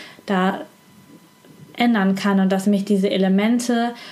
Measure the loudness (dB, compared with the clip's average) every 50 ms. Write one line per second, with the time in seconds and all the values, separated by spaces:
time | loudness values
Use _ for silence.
0 | -18 -20 -20 -14 -6 -4 -2 0 0 0 -2 -4 -10 -16 -20 _ _ _ -20 -20
1 | -20 -20 -20 -20 -20 -20 _ _ -20 -20 -20 -20 -20 -12 -4 -2 0 2 2 2
2 | 2 0 0 0 0 0 2 2 2 2 0 0 0 0 0 0 0 0 0 2
3 | 2 0 0 0 2 2 2 2 2 2 0 0 0 -2 -2 -2 -2 -4 -6 -10
4 | -16 -20